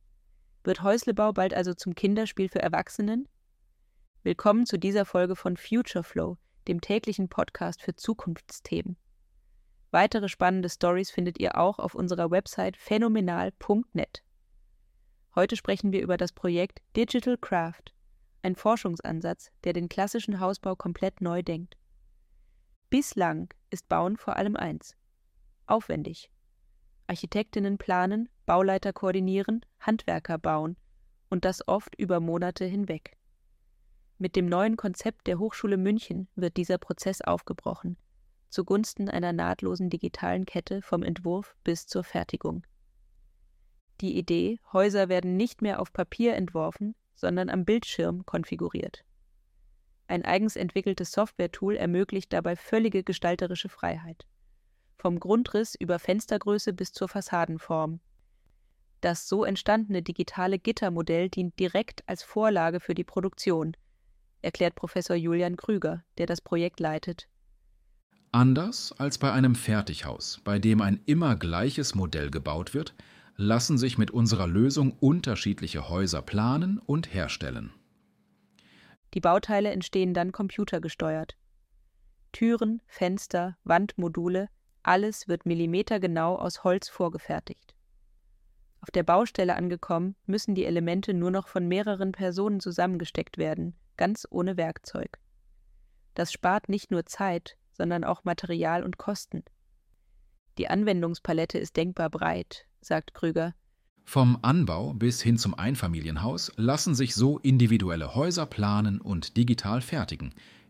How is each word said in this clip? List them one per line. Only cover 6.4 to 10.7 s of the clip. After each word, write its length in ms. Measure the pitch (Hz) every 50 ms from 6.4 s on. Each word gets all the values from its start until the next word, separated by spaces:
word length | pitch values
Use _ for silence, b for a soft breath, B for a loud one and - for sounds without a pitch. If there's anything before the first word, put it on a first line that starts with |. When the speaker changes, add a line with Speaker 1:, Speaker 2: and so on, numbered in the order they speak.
| _ _ _ _ _ -
Speaker 1:
dem 140 | 175 170
täglichen 480 | - - 202 226 - - 208 - 190 180
Podcast 520 | - - - - - - 170 175 170 -
für 140 | - - 175
Zukunftsthemen. 1000 | - - - 220 - - 175 165 - - - - - - - - 170 - 185 175 - _ _ _ _ _ _ _ _ _ _ _ - _ _ _ _ _ _
Weitere 400 | - 165 196 214 - 220 202 185
spannende 400 | - - 190 180 185 185 180
Stories 400 | 175